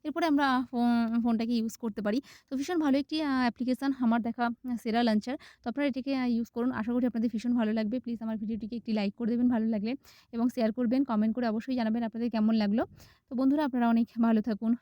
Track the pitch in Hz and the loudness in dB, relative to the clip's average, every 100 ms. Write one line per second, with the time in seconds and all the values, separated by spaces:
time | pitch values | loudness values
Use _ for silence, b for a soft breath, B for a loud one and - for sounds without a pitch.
0 | 302 339 339 285 277 254 247 240 240 233 | -4 0 2 4 4 2 0 0 2 2
1 | 226 233 233 226 226 240 220 - 233 208 | 2 2 2 0 0 0 -2 -4 -6 -4
2 | 208 233 B B B 269 277 349 302 269 | -2 -2 B B B -6 -2 0 2 2
3 | 285 311 294 262 240 - 247 247 277 269 | 0 -4 0 0 0 -2 -4 0 -2 0
4 | 240 233 226 226 240 233 254 240 233 226 | 0 2 -2 -2 -4 -4 -8 -6 -2 2
5 | 240 214 240 277 B B 240 247 285 254 | 2 2 -2 -10 B B -8 -2 -2 -2
6 | 262 269 247 233 233 233 247 240 214 240 | -4 -2 0 -2 -4 -4 -2 -2 -2 0
7 | 247 233 233 220 247 240 214 220 214 254 | 0 0 -2 -2 0 0 2 0 -2 -4
8 | 240 226 226 220 214 226 208 240 - 214 | -6 -8 -6 -6 -6 -6 -6 -8 -4 -2
9 | 202 - 233 233 247 233 226 220 214 269 | -2 -2 -2 2 2 2 0 0 -2 -6
10 | B B B 233 247 254 226 220 240 262 | B B B -2 -2 2 0 0 0 0
11 | 277 220 220 226 240 214 240 254 220 226 | 2 0 0 0 -2 -2 -2 -2 0 -2
12 | 226 226 233 220 214 226 208 220 359 B | -4 -4 -2 2 2 2 2 0 -2 B
13 | B B _ 247 269 294 294 254 233 233 | B B _ 0 2 2 2 2 2 2
14 | 233 233 226 226 220 208 226 240 | 0 2 2 2 0 -2 0 -2